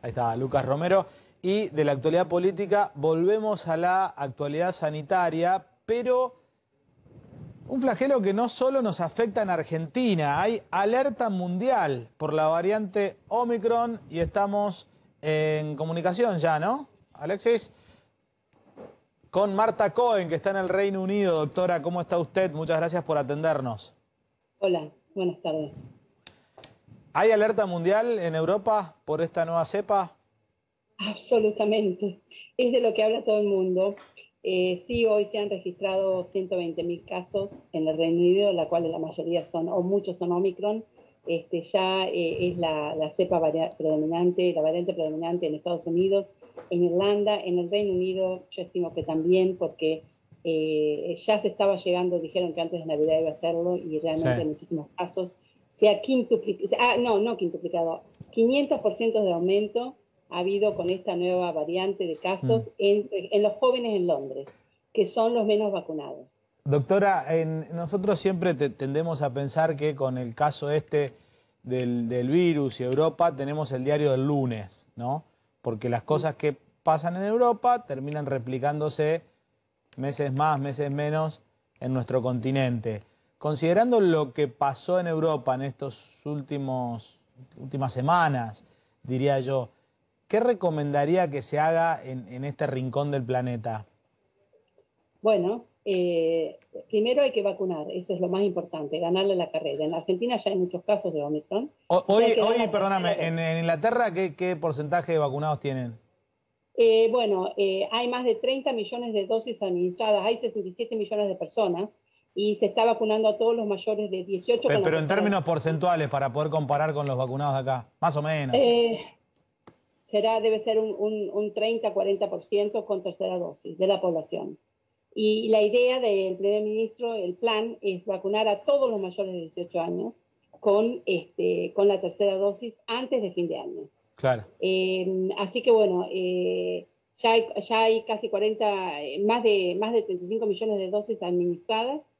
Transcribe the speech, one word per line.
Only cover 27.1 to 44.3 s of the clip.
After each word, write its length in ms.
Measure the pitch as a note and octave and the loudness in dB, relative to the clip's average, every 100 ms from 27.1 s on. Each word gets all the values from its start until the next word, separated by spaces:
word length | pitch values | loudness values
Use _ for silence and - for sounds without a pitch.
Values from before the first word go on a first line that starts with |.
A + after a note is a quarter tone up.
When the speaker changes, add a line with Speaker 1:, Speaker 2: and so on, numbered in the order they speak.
Speaker 1:
¿Hay 160 | - G#3+ | 2 4
alerta 380 | G#3+ G#3+ G#3+ G3+ | 4 4 2 -2
mundial 500 | F3 E3+ G#3 A#3+ A3+ | 0 2 2 2 -2
en 160 | E3+ | -2
Europa 640 | D#3+ D#3+ G3+ G3 G#3+ F3 _ - | -2 0 0 2 0 -2 _ -6
por 160 | D#3 | -4
esta 240 | E3 - E3 | -2 -2 0
nueva 180 | E3+ D#3 | 0 0
cepa? 500 | G3 G3+ G3+ F3 _ _ _ _ _ _ _ _ _ | -4 0 0 0 _ _ _ _ _ _ _ _ _
Speaker 2:
Absolutamente. 1200 | G#3 G#3 - A#3+ G#3+ G#3+ G#3+ G#3+ G#3 F3+ G#3 F3+ _ - - - | -8 -8 0 2 2 0 0 2 0 -2 -6 -8 _ -20 -12 0
Es 140 | B3 | 2
de 100 | B3 | 2
lo 140 | A#3 A3 | 2 2
que 80 | |
habla 200 | G#3+ A3+ | 0 0
todo 140 | A3 G#3+ | 0 0
el 80 | G#3 | 2
mundo. 500 | F#3+ F#3 F3+ G3 G3+ - - - _ | 0 0 0 0 -4 -18 -20 -20 _
Eh, 400 | F3+ F#3 F#3 F3+ - | -4 0 0 -2 -4
sí, 180 | A#3+ A3+ | 0 2
hoy 200 | G#3 G#3 | 2 0
se 120 | A3 | -4
han 120 | G#3 | -4
registrado 760 | G3 F#3 F3+ G3 F#3+ F#3+ F#3 | -4 -6 -4 -2 0 0 0
ciento 320 | F3+ G3 F#3 F3+ | -2 -6 -2 -4
veinte 260 | E3+ E3 | -4 -4
mil 220 | E3+ E3+ - | -4 -6 -8
casos 520 | - F3+ - - - _ | -10 -6 -6 -6 -10 _
en 140 | D#3+ D#3 | -2 -2
el 100 | D#3 | 2
Reino 200 | E3 E3+ | 2 4
Unido, 360 | F3 F#3+ G3+ | 6 6 4
la 160 | F3 D#3 | 2 0
cual 200 | E3+ E3 | 0 0
la 80 | E3 | -4
mayoría 460 | D#3+ - D#3+ E3+ | -6 -6 -2 -2
son, 240 | E3 E3+ E3+ | -2 -6 -2
o 140 | F3+ | 0
muchos 360 | F3+ G3 F#3+ F3 | 2 0 -2 -4
son 140 | F3 | 0
Omicron. 540 | F3 G3 F3+ G3+ A3 A3 _ - _ - | 2 0 0 -2 -4 -6 _ -20 _ -4
Este, 340 | E3 - F3 | -4 -2 -6
ya, 460 | E3+ G3 F#3 F#3+ F#3 | -2 0 2 0 0
eh, 420 | F3 F3 - F3 | 0 -2 0 -2
es 80 | F3 | 0
la, 380 | E3 D#3 D3+ D#3 | -2 -2 -4 -4
la 160 | D#3 | -4
cepa 260 | - F3+ F3 | 0 2 4
varia-, 380 | D#3+ D#3+ D#3+ - | 2 0 -2 -2
predominante, 760 | D#3+ D3+ D#3 E3+ F3+ | 0 0 0 2 2